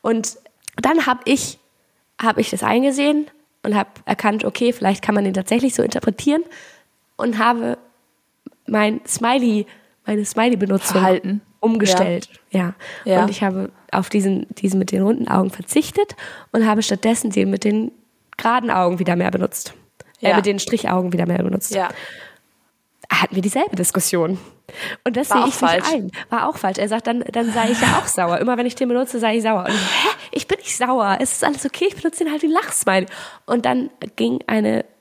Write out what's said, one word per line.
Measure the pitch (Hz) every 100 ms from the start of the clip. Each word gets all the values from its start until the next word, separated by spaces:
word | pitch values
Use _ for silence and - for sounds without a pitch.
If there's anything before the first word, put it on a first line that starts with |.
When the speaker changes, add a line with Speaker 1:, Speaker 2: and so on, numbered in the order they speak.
Speaker 1:
Und | 220 226 214 - - _ - -
dann | 254 320 262
hab | 254 -
ich, | 269 - - _ _ _ _ _ -
hab | 226 -
ich | 220
das | 190
eingesehen | 214 233 277 269 285 294 294 _ _ _
und | - 208
hab | - - -
erkannt, | 208 214 208
okay, | 208 - 240
vielleicht | 240 190 196
kann | - 208
man |
den | 202 190
tatsächlich | 190 240 262 -
so |
interpretieren | - - - 196 285 302 339 - - - _ _ _ -
und | 240 214
habe | 226 233 233 247 - _ _ _ _ _ - _ -
mein | 214 214 214 -
Smiley, | - 233 262 240 214 208 - _ _ -
meine | 208 202
Smiley-Benutzung | - 233 220 196 196 - 185
Speaker 2:
Verhalten. | 190 185 190 208 _ _
Speaker 1:
umgestellt. | 220 226 196 180 180 175 - - _
Ja. | 190 180 - - - -
Speaker 2:
Ja. | 185
Speaker 1:
Und | 190
ich | 196
habe | 196 190 196 _ -
auf | - 190
diesen, | 208 196 190 - -
diesen | 196 190
mit | 185
den | 190
runden | 196 240 233
Augen | - 190
verzichtet | - - 302 - - 415 - - - -
und | 226 220
habe | 214
stattdessen | 220 196 226 233 226
den | 196 190
mit | 190
den | 208 214 233 - _ _ _ -
geraden | 233 240 233
Augen | 185 180 180
wieder | 180 175
mehr | 175
benutzt. | 185 185 - - - _ _ - _
Äh, | 202
Speaker 2:
Ja. | 175
Speaker 1:
mit | 196
den | 196
Strichaugen | - 226 - 185 180
wieder | 175 175
mehr | 180
benutzt. | 185 190 - 196
Speaker 2:
Ja. | 180 - - - - - _ _ _ _ _ _ -
Speaker 1:
Hatten | - 185 190
wir |
dieselbe | 190 254 403 185
Diskussion. | 180 190 - 180 160 185 - _ - - - -
Und | - 233
das | 285
Speaker 2:
War | 302
Speaker 1:
sehe |
Speaker 2:
auch | 277
Speaker 1:
ich | -
nicht | 330 330 -
Speaker 2:
falsch. |
Speaker 1:
ein. | 311 190 - -
War | 233 269
auch | 311
falsch. | 190 190
Er | 202
sagt | 220 233
dann, | 240 -
dann | 233 233
sei | 226 226
ich | 226
ja | 247 -
auch | -
sauer. | - 175 175
Immer | 240 240
wenn | 247
ich | 240
den | 254
benutze, | 240 254 247
sei | 226 226
ich |
sauer. | 220 208 180
Und |
ich, | 214 190 -
hä? | 415 - -
Ich | - -
bin | 381
nicht | - -
sauer. | 247 254 202 196
Es | 262
ist | -
alles | - 277 269
okay. | - 381
Ich | -
benutze | 330 -
den | 320
halt | 302
wie | 320
Lachsmiley. | 330 - - - 190 190 - - - -
Und | 240 165
dann | 254 254 _ - -
ging | 113 127 -
eine | 220 208 110 - _